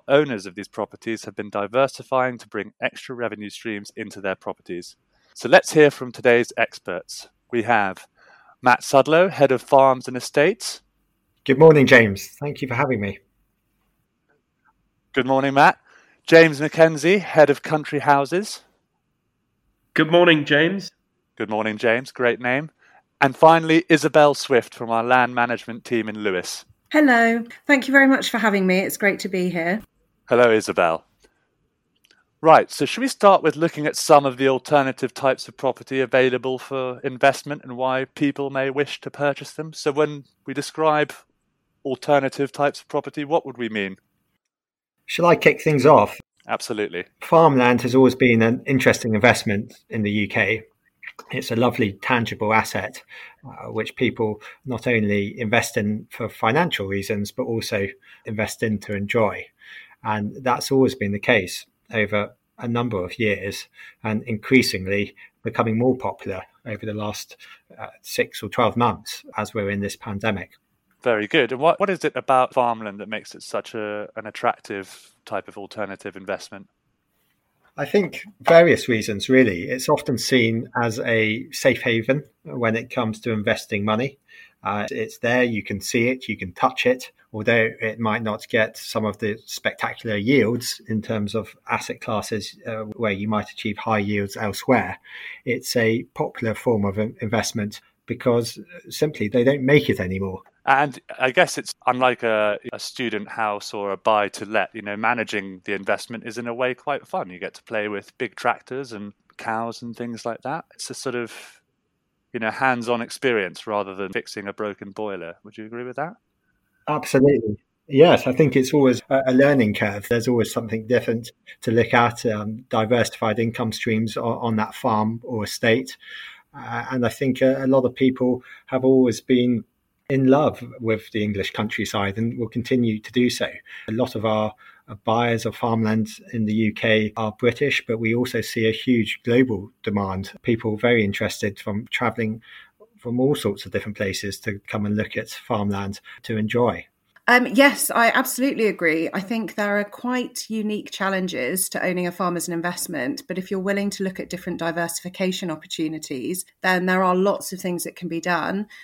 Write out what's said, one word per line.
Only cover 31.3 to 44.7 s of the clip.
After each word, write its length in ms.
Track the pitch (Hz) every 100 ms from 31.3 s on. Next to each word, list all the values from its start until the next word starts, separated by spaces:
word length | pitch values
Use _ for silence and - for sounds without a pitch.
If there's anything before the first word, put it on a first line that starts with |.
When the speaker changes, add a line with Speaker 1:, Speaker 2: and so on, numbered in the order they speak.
| _ _ _ _ _ _ _ _ _ _ _
Speaker 1:
Right, 280 | 160 139 92
so 160 | - 139
should 140 | -
we 80 | 262
start 340 | - 202 190
with 140 | 156 147
looking 320 | 165 151 147
at 80 | -
some 300 | - 147 139
of 100 | 127
the 140 | 135
alternative 640 | 131 - 147 135 123 127
types 340 | - 135 127 -
of 80 | -
property 460 | 131 - - 135
available 580 | 127 131 131 123 131 127
for 400 | - 135 127 123
investment 600 | 139 127 139 135 143 147
and 140 | 131 123
why 260 | 127 131
people 460 | 131 - 143 135 139
may 200 | 135 135
wish 300 | 135 139 -
to 100 | 139
purchase 440 | - 143 139 139
them? 180 | - 156
So 220 | - 151
when 320 | 143 151 143 135 _ -
we 80 |
describe 600 | 135 - - 156 151 147 - _ _ _ _ _ _ 139
alternative 680 | 123 - 143 135 - 139
types 300 | - 143 -
of 80 | -
property, 340 | 147 139 -
what 220 | 143 165 139
would 120 | 120
we 120 | 117
mean? 260 | 110 95 95 _ _ _ _ _ _ _